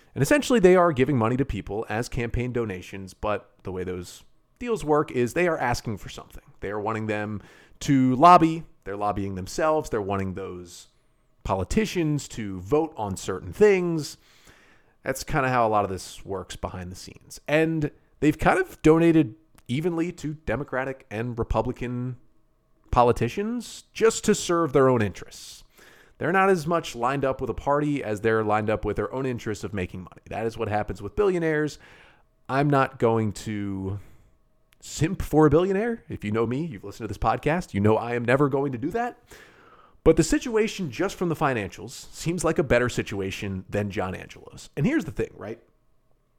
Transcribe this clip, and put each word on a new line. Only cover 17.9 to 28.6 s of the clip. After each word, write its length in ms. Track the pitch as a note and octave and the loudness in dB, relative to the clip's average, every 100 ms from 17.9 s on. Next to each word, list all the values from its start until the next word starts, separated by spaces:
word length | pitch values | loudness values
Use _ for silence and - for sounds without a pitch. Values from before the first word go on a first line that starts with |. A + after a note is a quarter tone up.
| - _ - | -6 _ -2
they've 180 | D3 D3+ | 0 2
kind 200 | F3 F4 | 4 2
of 220 | F#4 - | 0 2
donated 520 | D3+ D#3+ E3+ D#3+ C3 - _ _ - | 6 6 8 6 4 -2 _ _ -6
evenly 420 | C3 F3 E3 F3 | -2 -2 -2 -6
to 240 | F3+ D3 D3+ - | -6 -10 -10 -4
Democratic 580 | A2+ C#3+ B2+ C3+ C3 - | -4 -2 -4 -4 -8 -10
and 280 | G#2 B2 A#2 | -6 -6 -4
Republican 760 | A2 A2+ A#2 B2 A#2+ B2 B2+ B2 _ _ _ _ _ _ - | -2 0 0 -4 -6 -6 -6 -10 _ _ _ _ _ _ -2
politicians 920 | B2 B2 A2+ A#2+ - G#3+ A#3+ - - - | 4 4 4 0 -2 -4 -4 -8 -16 -16
just 320 | - A3 - | 2 2 2
to 100 | - | 2
serve 380 | G3+ - E3+ D#3+ | 0 2 0 2
their 160 | C#3+ C3 | 4 6
own 140 | B2+ | 4
interests. 640 | G#2 - - - - - - _ - - _ - | 0 -4 -16 -20 -20 -20 -20 _ -20 -20 _ -6
They're 160 | C#3 | -2
not 160 | F#3+ G3 | 2 4
as 180 | F#3 D3+ | 2 2
much 300 | E3+ D#3 A#2 | -2 -2 -4
lined 300 | A#2+ C#3 C3+ | -2 0 -2
up 160 | C3+ | -2
with 80 | C3+ | -4
a 40 | |
party 480 | - C3+ C#3+ D3+ C#3+ | -4 0 0 0 -2
as 200 | G#2 G#2 | -4 -2
they're 200 | A2 A2 | 2 2
lined 280 | G#2+ G#2+ | 2 0